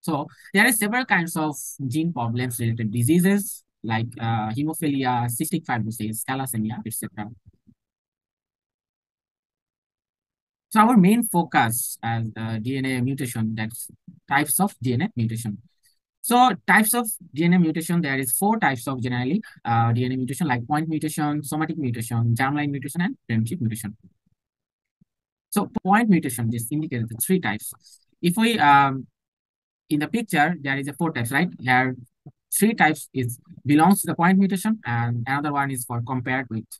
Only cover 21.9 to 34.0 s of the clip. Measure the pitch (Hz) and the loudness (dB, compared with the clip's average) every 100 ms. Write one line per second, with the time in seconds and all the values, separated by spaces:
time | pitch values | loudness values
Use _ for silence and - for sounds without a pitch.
21.9 | 120 117 117 117 117 131 147 147 139 139 | -4 -4 -2 0 2 0 0 -2 -4 -6
22.9 | - 185 269 _ 113 113 175 113 110 - | -4 -4 -4 _ -2 2 2 2 -2 -8
23.9 | 110 - _ _ _ _ _ _ _ _ | -12 -20 _ _ _ _ _ _ _ _
24.9 | _ _ _ _ _ _ 208 180 - 185 | _ _ _ _ _ _ -4 -4 -4 2
25.9 | 202 233 175 147 120 113 117 113 151 160 | 2 4 2 2 -4 -4 -4 -4 -6 -4
26.9 | 123 110 113 - 185 123 104 - - _ | -4 -6 -6 -2 0 0 -6 -8 -16 _
27.9 | - _ _ 170 175 226 226 147 139 139 | -20 _ _ -2 0 0 4 6 6 6
28.9 | 135 - _ _ _ _ _ _ _ _ | 0 -10 _ _ _ _ _ _ _ _
29.9 | 147 151 226 226 160 151 170 139 135 139 | -2 0 -2 0 2 2 0 -4 -4 -4
30.9 | 143 165 139 117 139 143 - 120 127 127 | -2 -2 -2 -2 0 -2 -4 2 2 2
31.9 | 127 - _ - _ _ - 208 233 - | -4 -14 _ -20 _ _ 2 2 4 2
32.9 | 156 - 131 123 120 _ - 127 147 170 | 0 -6 -6 -6 -6 _ -12 2 6 6
33.9 | 202 | 4